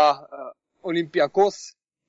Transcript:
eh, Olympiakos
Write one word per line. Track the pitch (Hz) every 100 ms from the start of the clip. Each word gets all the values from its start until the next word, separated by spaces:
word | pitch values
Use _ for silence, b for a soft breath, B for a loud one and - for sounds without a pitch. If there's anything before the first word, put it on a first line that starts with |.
| 151 139
eh, | 147 139 127 - _ _
Olympiakos | 190 165 160 175 143 185 202 - - _ _ _